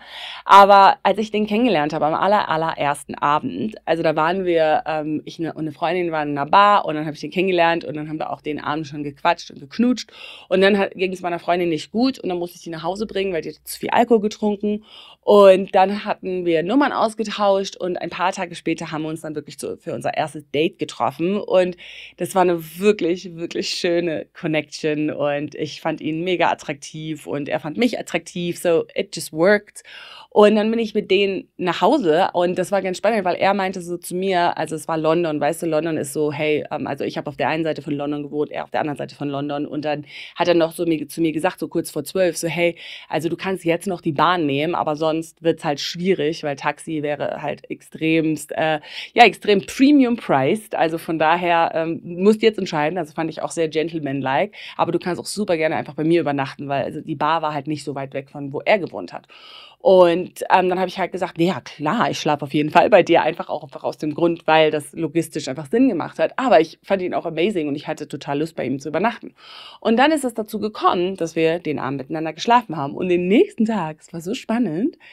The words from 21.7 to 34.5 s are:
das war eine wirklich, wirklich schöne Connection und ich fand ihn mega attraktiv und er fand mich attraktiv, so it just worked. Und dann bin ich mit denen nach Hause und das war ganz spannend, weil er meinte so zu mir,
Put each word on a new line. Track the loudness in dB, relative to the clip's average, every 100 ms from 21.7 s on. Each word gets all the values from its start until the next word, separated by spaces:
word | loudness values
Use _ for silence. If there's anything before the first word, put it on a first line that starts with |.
| -2 -14 -18 -18 -8
das | -2 2
war |
eine | 2 2 -4 0
wirklich, | 2 2 0 -2 -6 -10
wirklich | -8 -6 -6
schöne | -2 0 0 0 -4 -8 -8
Connection | -2 -2 -2 -4 -2 -2 -2
und | -2 -2 -2 -6 -8
ich | -8 -6
fand | -6 -4
ihn | -4 -4
mega | -2 2 2
attraktiv | 0 -4 -10 -10 -12 -10 -10 -8
und | -6 -4
er | -6
fand | -6 -2
mich | -2 -2
attraktiv, | -6 -8 -6 -6 -6 -2
so | 2 2 0
it | -6 -6 -6
just | -8
worked. | 0 4 4 0 -20 -20 -20 -20 -20 -2
Und | 6 6 6
dann | 2
bin | 0
ich | -2 -4
mit | 0
denen | 2 2 -2 -8 -6
nach | -4 2
Hause | 2 4 4 4 2
und | 2 0 0
das | -2
war | -2
ganz | -2 -2
spannend, | 0 0
weil | 0 0
er | 2
meinte | 2 -2 -6
so | -8 -8
zu | -6 -4
mir, | 0 0 0